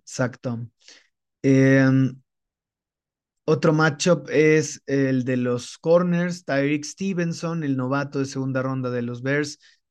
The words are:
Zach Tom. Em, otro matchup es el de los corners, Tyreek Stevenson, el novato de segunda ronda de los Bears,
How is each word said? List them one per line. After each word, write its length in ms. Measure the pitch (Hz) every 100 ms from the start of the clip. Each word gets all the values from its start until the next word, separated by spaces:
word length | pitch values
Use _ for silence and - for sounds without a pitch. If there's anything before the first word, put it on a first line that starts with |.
| -
Zach 320 | - 123 -
Tom. 300 | 127 117 117 _ - - _ _ _ _
Em, 800 | 135 135 135 135 135 135 131 - _ _ _ _ _ _ _ _ _ _ _ _ -
otro 280 | 156 165
matchup 560 | 156 156 151 180 165 -
es 520 | 131 156 156 147 - -
el 400 | 139 135 131 123
de 120 | 127
los 400 | 123 123 - -
corners, 680 | 160 175 180 170 180 175 -
Tyreek 400 | 135 139 147 147
Stevenson, 800 | - 190 180 170 165 165 165 147
el 100 | 131
novato 440 | 127 139 143 143
de 60 | 135
segunda 360 | 135 135 131
ronda 300 | 131 131 127
de 100 | 123
los 200 | 120 120
Bears, 380 | 131 143 147 - _ _ _